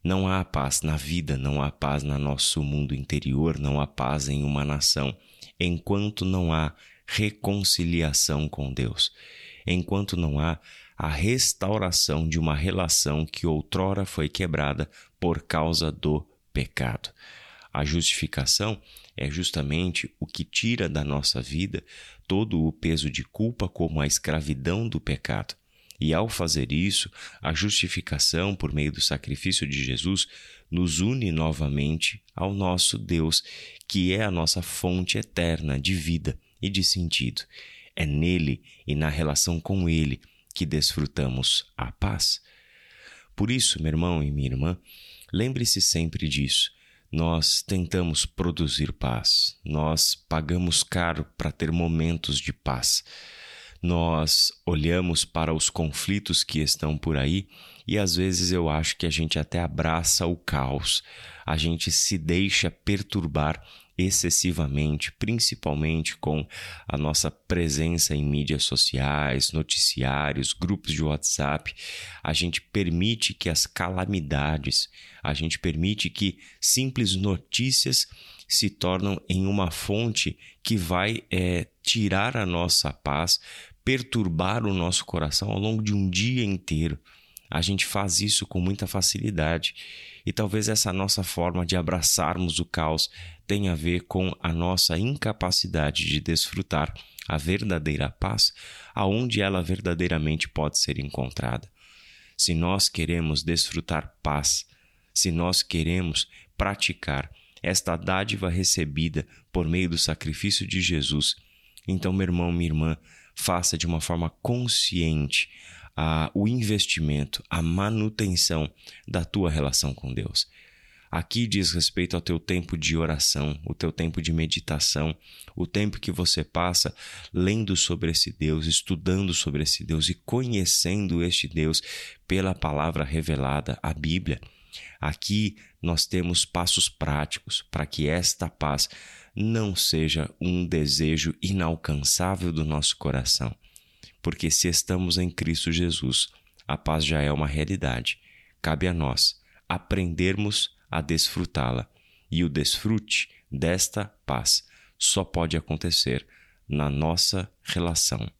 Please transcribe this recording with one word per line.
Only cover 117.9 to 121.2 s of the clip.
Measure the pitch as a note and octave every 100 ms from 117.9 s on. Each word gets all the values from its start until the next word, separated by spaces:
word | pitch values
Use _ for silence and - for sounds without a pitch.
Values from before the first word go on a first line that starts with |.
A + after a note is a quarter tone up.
| A2 G#2+ G#2+ G2+ F2 - D#2+ D2 - - - -
da | F2+
tua | E2 G#2 F2+
relação | D2+ C#2 - C#2+
com | C2+ C2
Deus. | B1 - - - - - - - - _
Aqui | E2